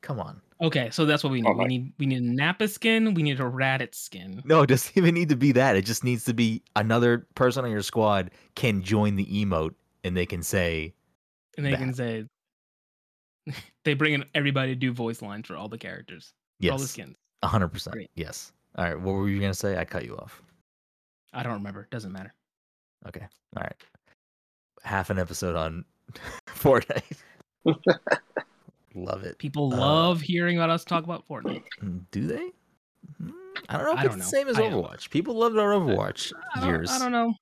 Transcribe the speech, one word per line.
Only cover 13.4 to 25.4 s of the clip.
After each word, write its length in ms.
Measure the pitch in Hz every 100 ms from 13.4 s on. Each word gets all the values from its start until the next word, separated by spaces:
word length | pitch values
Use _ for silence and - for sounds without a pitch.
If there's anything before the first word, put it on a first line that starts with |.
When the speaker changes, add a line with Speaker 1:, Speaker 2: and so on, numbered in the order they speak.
| -
Speaker 2:
<laughs> 80 | 135 - _ -
they 80 |
bring 200 | 143 151
in 120 | 147 139 156
everybody 380 | 143 139 131
to 20 | 127
do 160 | 127
voice 280 | 123 117 117
lines 260 | 107 101 110
for 80 | 80
all 140 | 104
the 80 | 110
characters. 560 | 95 92 98 85 - _ _ _
For 100 | 90
all 60 | 135
the 60 |
Speaker 1:
Yes. 80 | 135
Speaker 2:
skins. 240 | - 101 - _ _
Speaker 1:
A 60 | 87
hundred 220 | 107 87
percent. 240 | 101 -
Speaker 2:
Great. 180 | - 95 -
Speaker 1:
Yes. 360 | 76 - - _ _ -
All 80 | 87
right, 140 | 78
what 140 | 92
were 160 | 98 101
you 100 | 98
gonna 140 | 101
say? 240 | 92 101 92
I 80 | 82
cut 200 | 87 60
you 120 | -
off. 260 | - - _ _ _ _ _ _ _ _ _
Speaker 2:
I 80 | 127
don't 120 | 120
remember. 340 | 107 101 98 104
Doesn't 220 | 120 104
matter. 220 | 95 98 _ _ _ _ _ _ _ -
Speaker 1:
Okay. 180 | - - _ _ -
All 80 |
right. 120 | - - - _ _ _ _ _ _ _ _ -
Half 260 | - 98 95
an 100 | 95
episode 360 | 87 90